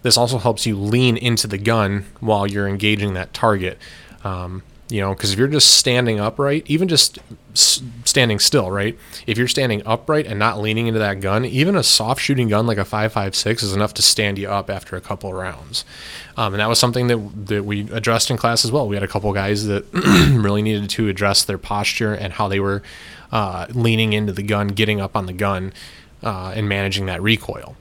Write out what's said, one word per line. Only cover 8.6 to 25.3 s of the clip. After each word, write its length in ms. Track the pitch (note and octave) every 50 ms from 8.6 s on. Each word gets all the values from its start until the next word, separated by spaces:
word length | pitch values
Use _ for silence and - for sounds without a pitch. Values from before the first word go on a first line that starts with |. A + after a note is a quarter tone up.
| G#2 F#2
right? 280 | F#2+ G2+ G2 G#2+ - - - - - - -
If 120 | - A2
you're 100 | G#2+ B2
standing 340 | A#2+ - - C3+ B2 A2 G#2 G2+
upright 400 | A2 A2 A2+ - - D3+ D3+ D3+
and 100 | - A2
not 220 | G2+ G#2+ A2+ G2+ G#2+
leaning 280 | G#2 G#2+ A2 A2+ A#2
into 120 | A#2 A2+ A2
that 220 | G#2+ G2+ G2 G2
gun, 240 | G2 F#2+ G2 A2 B2
even 320 | B2 G2+ C3 D3 F3+ G3+
a 60 | F3+ B2+
soft 380 | - - - A2 A2+ C3 -
shooting 280 | - - C#3 B2+ B2 A2
gun 180 | G#2 G#2 A2+
like 100 | A#2 A2
a 60 | G2 G2
five 300 | - - G#2+ G#2+ A2 -
five 200 | G#2+ G2+ G2 -
six 300 | - - G#2+ A#2 A2+ A2
is 100 | G2+ F#2+
enough 200 | G2+ G#2 G#2 -
to 60 | -
stand 360 | - - - - G#2+ G#2 G2
you 120 | G2 G2 G2
up 200 | G2+ G2+ F#2+ -
after 280 | G2 F#2+ - - -
a 40 | F2+
couple 320 | - - G2+ F#2 - G2 F#2
rounds. 520 | F#2 F#2 F#2+ - - D#2 C#2 - - - - - - - - - - - - -
Um, 180 | - A#2 G#2 F#2+
and 60 | G#2
that 80 | G#2
was 100 | A2 A#2
something 300 | - - B2 A#2 B2+ B2
that, 400 | B2 A#2+ A2+ G#2 G2+ - G#2+ G#2
that 160 | G#2 A2 G#2 G2
we 260 | G#2 G#2 G2+ G2+ A2
addressed 380 | - A2+ G#2+ A#2+ A#2 A#2 - -
in 60 | C3
class 300 | A2 - A#2 A#2 A2+ -
as 60 | A2+
well. 140 | A#2 D3 C3+
We 120 | G#2 G2+
had 60 | G2+ G2+
a 40 |
couple 240 | F#2+ - G#2 F#2 G#2
guys 340 | F#2+ G2 G2 G2+ G#2 G2+ G#2+
that 180 | G#2 G2+ G2+ - -
<clears throat> 40 | -
really 680 | - - G3+ G3+ F3+ D#3+ C#3 C#3 A#2+ G#2 G2+ G2+ G#2
needed 280 | G#2+ A2 G#2+ G#2 G#2 G2
to 180 | - - A2+
address 380 | G#2 F#2+ F#2 G2+ G2+ G2 - -
their 120 | - G2+
posture 560 | F#2 - - G#2 G#2 G#2 - - - A#2 G#2+ G#2+
and 200 | - G2+ F#2+ E2+
how 160 | - A2 G2
they 100 | G2 G2+
were, 240 | G2 G2 G2 G2+ - - - - - - - - - -
uh, 360 | - A2 G#2 F#2+ F#2 F2 F2+ -
leaning 420 | A#2+ B2 A#2 A#2 A2+ A2 A2+ A2
into 220 | G#2 G#2+ G#2+ G#2 F#2+
the 100 | G2 G2+
gun, 240 | G2+ G#2+ G2+ G2+ G2+
getting 300 | G2+ G2 A2 G#2 G#2+ G2+
up 160 | G2 F#2+ -
on 100 | A2 F#2+
the 80 | F#2